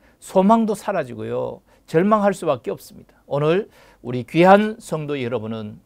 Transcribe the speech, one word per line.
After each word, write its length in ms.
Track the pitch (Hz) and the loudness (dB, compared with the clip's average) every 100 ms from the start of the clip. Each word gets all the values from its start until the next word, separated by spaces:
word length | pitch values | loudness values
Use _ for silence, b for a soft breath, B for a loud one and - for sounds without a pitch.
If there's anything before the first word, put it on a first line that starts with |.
| b b | b b
소망도 560 | - 190 190 226 220 | -2 2 4 4 2
사라지고요, 840 | 202 - 190 131 110 110 120 123 127 _ b - | -4 -4 -4 -6 -8 -8 -6 -6 -10 _ b -2
절망할 480 | 160 196 214 202 | 0 2 2 2
수밖에 360 | 190 165 131 - | 0 -2 -2 -4
없습니다. 440 | 190 - - - _ - | -10 -10 -20 -20 _ -6
오늘 420 | 139 151 180 226 b b b | -2 2 0 -2 b b b
우리 220 | 120 123 | -8 -8
귀한 520 | 120 160 180 196 214 220 | -4 4 6 6 4 -6
성도 440 | - 160 147 143 | -10 -8 -6 -6
여러분은 580 | 120 120 110 113 107 110 | -4 -4 -6 -10 -12 -16